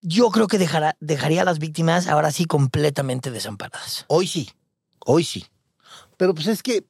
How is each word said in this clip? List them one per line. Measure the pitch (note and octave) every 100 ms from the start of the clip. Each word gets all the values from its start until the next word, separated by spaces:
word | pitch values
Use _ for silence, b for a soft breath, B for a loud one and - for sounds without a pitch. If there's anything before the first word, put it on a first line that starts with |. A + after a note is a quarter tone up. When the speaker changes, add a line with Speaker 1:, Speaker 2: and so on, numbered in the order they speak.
Speaker 1:
yo | F3 F3 A#3+
creo | A3 G#3+
que | G#3
dejará, | F3 D#3+ D3+ -
dejaría | D3+ D3 C#3+ E3
a | F#3+
las | E3
víctimas | D#3+ D#3 E3 E3+ F3+
ahora | D3+ D#3
sí | C#3+ E3+
completamente | D3+ C3+ D3+ D3 C#3 C3+ B2+ C3
desamparadas. | A2+ G#2+ G2+ - - - - -
Speaker 2:
Hoy | D3+ F#3
sí, | F3 C3 _ _ _ _ _ -
hoy | D3
sí. | D#3+ G#2 - _ _ _ B B B _
Pero | F#3
pues | E3 D#3
es | A3
que | - A3 -